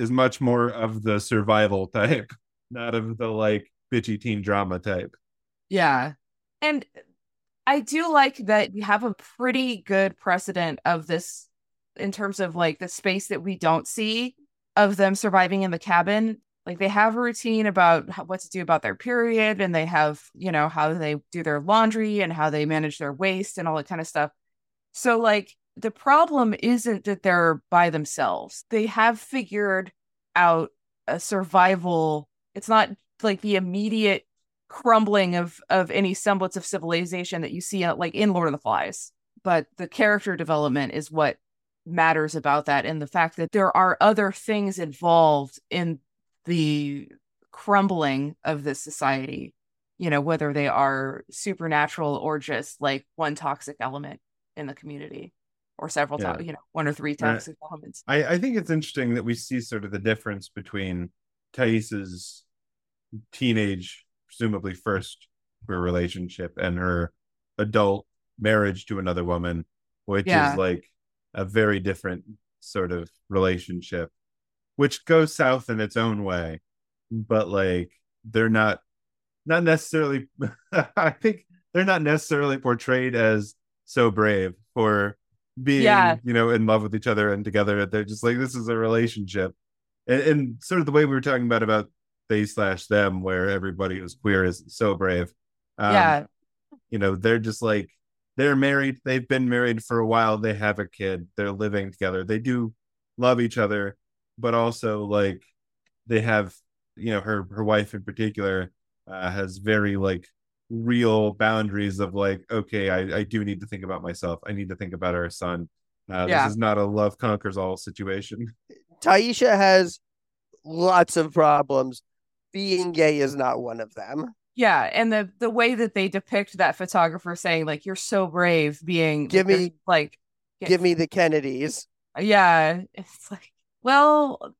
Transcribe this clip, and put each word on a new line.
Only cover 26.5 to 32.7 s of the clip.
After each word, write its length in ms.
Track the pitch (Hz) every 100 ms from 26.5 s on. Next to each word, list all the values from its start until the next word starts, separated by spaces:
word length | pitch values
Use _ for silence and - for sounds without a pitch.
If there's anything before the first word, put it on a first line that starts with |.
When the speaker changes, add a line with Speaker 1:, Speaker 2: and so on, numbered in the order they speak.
| -
Speaker 2:
isn't 460 | 233 247 233 202
that 180 | 208 196
they're 400 | 190 175 165 156 -
by 200 | 175 175
themselves. 760 | 151 151 - 120 82 - - -
They 160 | 220 220
have 340 | 220 226 220
figured 720 | - 262 202 208 202 190 185 - _ _ _
out 360 | 170 175 165 160 - _ _ -
a 140 | 165
survival. 1080 | - 196 185 190 180 190 175 165 160 151 147 _ _
It's 140 | 196
not, 220 | 208